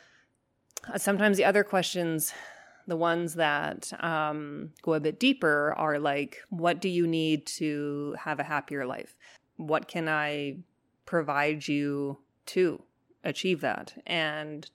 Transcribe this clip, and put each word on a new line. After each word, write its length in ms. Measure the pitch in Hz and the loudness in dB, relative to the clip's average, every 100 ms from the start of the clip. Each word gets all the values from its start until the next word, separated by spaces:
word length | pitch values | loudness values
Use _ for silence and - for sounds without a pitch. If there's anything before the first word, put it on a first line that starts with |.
| - _ _ _ _ _ _ - - | -20 _ _ _ _ _ _ -18 -8
uh, 60 | 185 | -2
sometimes 380 | 202 196 208 196 | 0 4 4 6
the 80 | |
other 180 | 160 202 | 6 6
questions, 720 | 202 190 165 180 170 160 - - - - - _ - | 4 2 0 0 0 0 -2 -6 -16 -20 -20 _ -6
the 80 | 165 | 0
ones 380 | 170 170 170 | 2 2 0
that, 580 | 165 151 143 151 - - - | 2 2 2 0 -6 -10 -4
um, 680 | 165 156 151 151 147 147 156 - | 0 2 0 -2 -6 -8 -12 -6
go 120 | - | 0
a 60 | 156 | 2
bit 200 | 151 151 | 2 2
deeper, 540 | 262 262 160 147 147 - | 2 4 4 4 2 2
are 240 | 156 147 | 0 2
like, 420 | 147 143 143 - - | 0 0 -4 -8 -10
"What 320 | 175 170 170 | 0 0 2
do 80 | 190 | 0
you 180 | 175 170 | 2 2
need 400 | 165 160 151 - - | 2 2 0 -2 -4
to 580 | 156 147 147 143 147 - | -4 -2 -4 -4 -6 -8
have 220 | - 151 | -6 -4
a 40 | |
happier 400 | 147 147 - 143 | -2 -4 -4 -6
life? 320 | 127 - - - - - _ - | -4 -6 -10 -16 -20 -20 _ -12
What 300 | 156 156 - | -2 -2 0
can 220 | 175 160 | -4 0
I 500 | 156 147 147 143 143 - _ _ _ | 0 0 -2 -4 -8 -14 _ _ _
provide 640 | - 175 151 143 147 156 143 | -2 -2 0 2 2 0 0
you 500 | 143 143 143 139 139 _ _ | 0 0 -2 -4 -6 _ _
to 380 | - 185 180 - - _ _ _ | -4 2 2 2 -12 _ _ _
achieve 360 | 170 - 185 165 | -8 -2 0 0
that?" 340 | 131 - - - - | 0 -4 -6 -14 -4
And 640 | 170 156 151 151 151 - | -2 -2 -4 -8 -10 -12